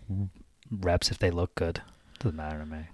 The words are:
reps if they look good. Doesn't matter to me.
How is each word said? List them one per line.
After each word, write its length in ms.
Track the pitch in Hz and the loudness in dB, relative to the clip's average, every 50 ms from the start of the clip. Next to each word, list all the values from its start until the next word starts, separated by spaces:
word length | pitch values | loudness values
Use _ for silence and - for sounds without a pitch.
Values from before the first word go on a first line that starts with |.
| - - 98 95 101 92 - - - _ _ _ - - | -2 -4 -2 -2 -2 -4 -6 -10 -20 _ _ _ -10 -8
reps 400 | 110 98 92 90 87 87 - - | -6 -2 2 4 4 4 4 2
if 60 | - - | 0 2
they 120 | - 92 | 2 2
look 220 | 87 87 87 - - | 4 4 0 0 0
good. 260 | - - 82 87 - - - - - _ - - - | 0 0 0 0 -4 -6 -12 -20 -20 _ -20 -8 0
Doesn't 160 | - 113 78 | 0 0 0
matter 220 | 78 78 76 78 78 | 0 -4 -6 -6 -6
to 60 | 78 | -6
me. 140 | 76 78 78 78 - | -8 -8 -8 -10 -10